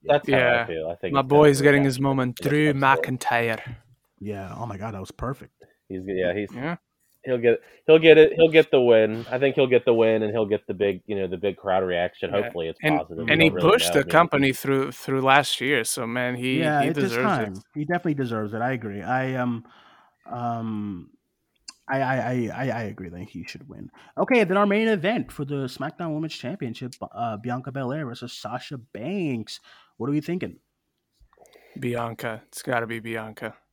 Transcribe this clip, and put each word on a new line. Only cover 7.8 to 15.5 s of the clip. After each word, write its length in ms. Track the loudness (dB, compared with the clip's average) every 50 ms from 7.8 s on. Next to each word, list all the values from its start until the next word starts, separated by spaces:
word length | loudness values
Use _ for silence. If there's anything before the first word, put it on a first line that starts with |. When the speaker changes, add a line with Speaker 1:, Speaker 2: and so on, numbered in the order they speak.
| _
Speaker 2:
he'll 120 | 6 6 8
get 180 | 10 10 12
it, 160 | 12 10 8 8
he'll 140 | 4 4 6
get 200 | 8 6 6 6
the 100 | 4 4
win. 460 | 6 8 8 8 6 4 0 -4 -6 -6
I 80 | -4 0
think 160 | 0 0 2
he'll 120 | 2 2
get 180 | 4 4 4 4
the 80 | 4 4
win, 300 | 6 6 4 4 2 0
and 100 | 0 0
he'll 140 | -2 0
get 200 | 0 0 -2 _
the 60 | -6 -4
big, 300 | -2 0 0 0 -2 _
you 80 | -6 -6
know, 120 | -4 -4
the 100 | -4 -6
big 220 | -4 -4 -4 -4 -4
crowd 260 | -2 0 0 0 0
reaction. 460 | 0 0 0 -2 -2 -4 -6 -8 -2 -2
Speaker 3:
Yeah. 60 | -2 -2
Speaker 2:
Hopefully 260 | -2 -6 -6 -6 -6
it's 100 | -8 _ -2
Speaker 3:
And, 160 | 0 0 0
Speaker 2:
positive. 200 | -4 -6 -10 -8
Speaker 1:
Mm-hmm. 80 | -2
Speaker 2:
We 60 | 0 2
Speaker 3:
and 100 | 4 4
he 60 | 4
Speaker 2:
don't 40 | 4
really 160 | 4 4 4
Speaker 3:
pushed 160 | 4 4 2 2
Speaker 2:
know. 40 | 2
Speaker 3:
the 60 | 0
Speaker 2:
I 20 | 0
mean, 60 | 4
Speaker 3:
company 420 | 4 4 4 4 2 0 0 0 0
through, 380 | -2 -2 -2 -2 -2 -2 -4 -8
through 280 | -12 -8 -4 -4 0
last 400 | 2 4 4 4 4 2